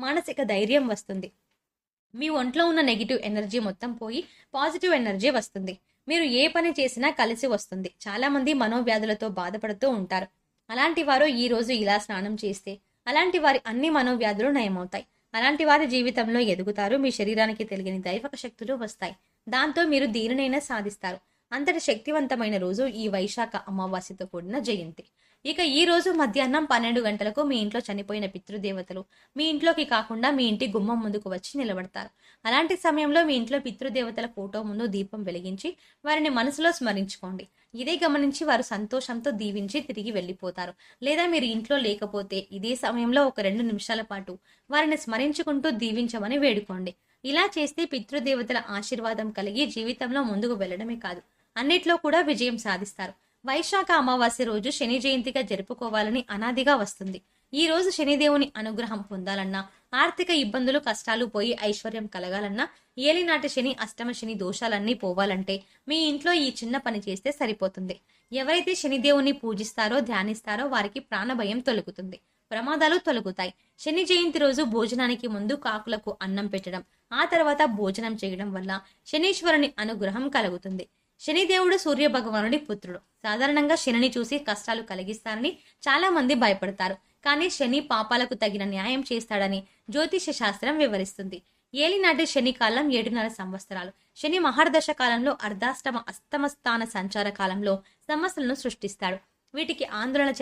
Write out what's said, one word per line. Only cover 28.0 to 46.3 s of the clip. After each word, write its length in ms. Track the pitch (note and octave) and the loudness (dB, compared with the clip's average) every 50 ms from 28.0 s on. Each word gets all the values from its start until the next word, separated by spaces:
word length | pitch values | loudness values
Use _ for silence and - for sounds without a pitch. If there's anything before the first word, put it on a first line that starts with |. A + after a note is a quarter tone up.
| G3+ G3 G#3 G#3+ G#3 | -4 -4 -4 -4 -4
పితృదేవతలు 800 | F#3+ G3 F#3 - - G3+ G#3+ F#3+ G3 G3 F#3 F3+ - F#3+ F#3 F#3+ _ _ _ _ _ - | -4 -6 -10 -12 -10 -8 -6 -4 -4 -4 -6 -8 -10 -10 -12 -12 _ _ _ _ _ -6
మీ 80 | C#4 D#4 | -2 0
ఇంట్లోకి 400 | D#4+ D#4 C#4+ D4+ E4 E4 D#4+ D4 | 0 0 2 2 2 4 2 2
కాకుండా 460 | - A#3+ G#3+ A3 - A3+ A3 A#3+ C#4 | 0 0 0 0 -2 -2 0 2 2
మీ 140 | D4 C4 B3 | 2 4 2
ఇంటి 240 | A3+ G#3+ G3+ C4 G#3+ | 2 2 0 0 0
గుమ్మం 320 | F#3+ A3 G3 A3 A#3+ A#3 | 0 0 0 0 0 -2
ముందుకు 300 | A3 G#3+ G3+ G#3 G#3 F#3+ | -2 -2 -4 -4 -4 -6
వచ్చి 280 | F#3 F#3 - - - C#4+ | -8 -8 -8 -8 -6 -4
నిలబడతారు. 520 | C4 A3 F#3+ F#3 F#3 F#3+ - F#3 G3 G#3 _ _ _ - - _ - | -4 -2 -4 -4 -6 -8 -10 -12 -12 -12 _ _ _ -20 -20 _ -2
అలాంటి 300 | A3+ A#3+ C#4+ E4 D#4+ F4+ | 0 2 2 2 2 0
సమయంలో 480 | - - E4 D4 D4+ D4+ D4 D4 E4+ E4+ | 0 2 2 2 2 2 4 4 4 4
మీ 100 | D#4 C#4 | 4 2
ఇంట్లో 240 | B3 A#3 A3+ C4+ C#4 | 0 0 0 -2 -2
పితృదేవతల 680 | C#4 B3+ G3 - B3+ C4+ G#3 B3+ A#3+ A#3 A3+ A#3+ A#3 | -2 -4 -8 -6 -6 -4 -2 -2 -4 -4 -4 -6 -6
ఫోటో 360 | A#3 - G#3 G3 G3 G3+ G#3+ G#3+ | -6 -6 -8 -8 -6 -6 -6 -6
ముందు 240 | G#3+ G3+ G#3+ A#3+ | -6 -4 -4 -2
దీపం 360 | A3+ G3 G3 G3 G3 - G#3+ G3+ | -2 -2 -2 -4 -6 -8 -8 -8
వెలిగించి 540 | F#3 E3+ F3 F3+ F#3 F#3+ F#3+ - E4 F4+ - _ _ _ _ - | -6 -6 -6 -6 -8 -8 -6 -6 -8 -8 -10 _ _ _ _ -2
వారిని 240 | D4 D4+ D#4 D4+ D#4 | 0 2 2 2 2
మనసులో 440 | C4 A#3 A#3 C#4 C#4 D4+ D#4+ E4+ E4 | 2 2 2 0 0 2 2 2 2
స్మరించుకోండి. 760 | - B3+ A3 G3 G3 G3 F#3+ - - - F#3 F#3+ F#3 F#3+ - _ _ _ _ - | 2 0 -2 -2 -2 -2 -4 -6 -10 -12 -10 -10 -10 -12 -16 _ _ _ _ -12
ఇదే 260 | A#3 B3 D4 F4 C#4+ E4+ | -8 -4 -4 -2 0 2
గమనించి 400 | D#4 C#4+ C#4+ C#4+ C#4 C#4 - E4 | 2 2 4 2 2 0 0 0
వారు 180 | D4+ B3+ A3+ B3+ | 2 2 2 2
సంతోషంతో 680 | - A3+ G3 G#3+ G#3+ B3+ C4 C4 - A#3+ A#3 A#3 C#4+ | -2 -4 -6 -4 -4 -4 -4 -4 -4 -6 -4 -4 -4
దీవించి 500 | A#3 G3 G#3+ G#3 G3 G#3 G3+ G3 A#3 D4+ | -4 -2 -4 -4 -4 -4 -4 -4 -4 -4
తిరిగి 300 | - - G#3+ G#3+ G3+ A#3 | -6 -6 -8 -8 -8 -6
వెళ్ళిపోతారు. 640 | G#3+ F#3+ F3+ F3+ G3 - - F3+ F3+ G3 F3+ F3 F3+ _ - - - _ A#3+ | -4 -4 -6 -6 -8 -8 -8 -8 -8 -8 -8 -10 -10 _ -20 -20 -14 _ -2
లేదా 240 | C#4 D4+ D#4+ F4 | 0 2 2 2
మీరు 180 | F4 E4 D4+ B3 | 2 2 2 2
ఇంట్లో 320 | A#3 A3 A3 A3 - D4 | 0 0 -2 0 0 0
లేకపోతే 720 | C#4 B3 G#3 G3+ G3+ G#3+ G3+ G3+ G3+ G3 G3 G3 F#3+ G3 - F#3+ | 2 2 0 0 -2 -4 -6 -4 -6 -6 -6 -6 -6 -6 -6 -8
ఇదే 220 | G3 G3 A#3 B3+ | -6 -4 -4 -2
సమయంలో 520 | B3 - G#3+ A#3 A#3+ A#3 A#3 B3 C#4+ C#4+ | -2 0 -2 0 0 2 4 4 6 4
ఒక 140 | C4 B3 - | 4 2 0
రెండు 220 | G3+ F#3+ G3+ A3+ A#3+ | 0 0 0 0 0
నిమిషాల 380 | A#3 G#3 G3+ - - A3+ A3+ | -2 -2 -2 -4 -4 -4 -4
పాటు 380 | A3 - G3+ G3 F#3+ - F3+ - _ _ _ _ _ - | -4 -6 -10 -12 -10 -12 -14 -16 _ _ _ _ _ -2
వారిని 260 | C#4 D4+ D#4 D4+ D#4 | 0 2 2 2 2
స్మరించుకుంటూ 720 | D4+ - A#3 A3 A3+ C4+ D4+ C#4+ - E4 D#4 C#4+ C#4 B3+ D#4+ | 0 -2 -2 -2 0 0 0 0 -2 -2 0 0 0 2 0
దీవించమని 680 | A#3+ G#3 A#3+ A3+ G#3+ A#3 A#3+ A#3 A#3 A3 G3+ G#3+ | 0 0 -2 -2 0 0 -2 -2 -2 -4 -4 -2